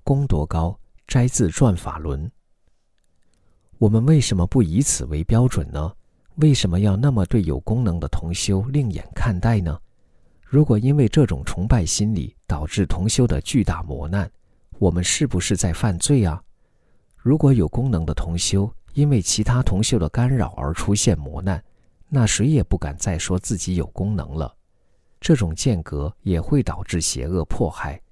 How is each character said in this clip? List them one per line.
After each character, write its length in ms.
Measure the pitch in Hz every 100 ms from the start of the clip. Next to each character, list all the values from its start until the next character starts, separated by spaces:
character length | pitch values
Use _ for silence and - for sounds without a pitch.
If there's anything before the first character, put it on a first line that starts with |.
功 240 | - 139 139
多 200 | 80 78
高， 320 | 80 85 - - _ -
摘 220 | 123 120
自 200 | - 98
《转 280 | - 131 87
法 220 | - 80
轮》。 320 | 78 69 90 - _ _ _ _ _ _ _ _ _ _ _ _ _ -
我 100 | 107
们 160 | 110 127
为 120 | 160
什 160 | 113
么 120 | 98 85
不 160 | 135
以 180 | 92 87
此 240 | 143 -
为 180 | 65 76
标 220 | - 113 127
准 240 | - 71
呢？ 220 | 73 78 - _ _ _ -
为 180 | 156
什 140 | 135 95
么 120 | 85
要 160 | 104 98
那 140 | 139
么 160 | 120 92
对 160 | 120
有 180 | 85 67
功 240 | - 113
能 160 | 117 85
的 80 | 76
同 240 | - 82
修 300 | 87 - 95 117
另 200 | 143 123
眼 160 | 82 -
看 240 | - 120 90
待 220 | 113 113
呢？ 180 | 82 73 - _ _ _ _ _
如 220 | - 139
果 140 | 151 107
因 180 | 123 147
为 100 | 120
这 200 | - 127
种 180 | 69
崇 240 | 69 - 98
拜 160 | 123
心 300 | 82 - 104
理 200 | 101 65 - _
导 200 | 73 80
致 200 | - 92
同 200 | - 98
修 200 | - 120
的 120 | 69
巨 200 | - 127
大 200 | 92 80
磨 260 | 78 64 78
难， 220 | 98 92 - _ _ _ -
我 120 | 95
们 140 | 85
是 220 | 90 - 143
不 120 | 90
是 180 | - 98
在 180 | 92
犯 240 | 82 113 85
罪 260 | - 143
啊？ 180 | 92 76 - _ _ _ _ _ _ _
如 180 | 120 156
果 160 | 139
有 160 | 127 78
功 220 | - 131
能 160 | 92 80
的 80 |
同 240 | 76 - 85
修 340 | - 98 104 - -
因 160 | - 147
为 100 | 127
其 240 | 87 -
他 180 | 107 123
同 200 | - 95
修 160 | 110 113
的 100 | 78
干 260 | - 123
扰 200 | 131 95 -
而 160 | 69
出 220 | 85 -
现 240 | 104 - 80
磨 240 | 71 78
难， 200 | 92 90 - _ _ _ _
那 180 | 143 110
谁 200 | - 117
也 160 | 151
不 160 | 92 92
敢 180 | 73 76
再 220 | - 80
说 180 | - 92
自 180 | - 87
己 180 | -
有 120 | 90 73
功 260 | - 95
能 140 | 101 73
了。 200 | 76 71 - _ _ _ _ _ _
这 140 | -
种 200 | 147 92
间 280 | 80 139 95
隔 320 | 78 73 73 -
也 180 | 101 85
会 220 | - 147
导 200 | 110 85
致 160 | - 85
邪 260 | 78 - 67
恶 180 | 90 78
迫 220 | - 80
害 320 | - 73 - -